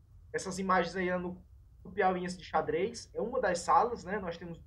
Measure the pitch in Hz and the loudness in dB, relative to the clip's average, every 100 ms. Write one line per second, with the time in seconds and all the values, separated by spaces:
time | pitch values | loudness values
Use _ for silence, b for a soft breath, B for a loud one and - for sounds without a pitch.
0 | - - - 156 190 180 190 185 180 190 | -20 -20 -8 -6 -4 -4 2 4 4 0
1 | 180 180 180 180 - - - - 180 185 | 0 0 -4 -8 -16 -20 -20 -20 -8 2
2 | 185 180 180 - - 160 151 156 208 233 | 2 2 -4 -8 -2 -2 0 0 0 -4
3 | - 160 214 262 208 175 - 165 226 226 | -10 -6 -2 0 0 0 4 6 6 0
4 | 175 208 185 165 175 165 | -4 -4 -4 -8 -10 -12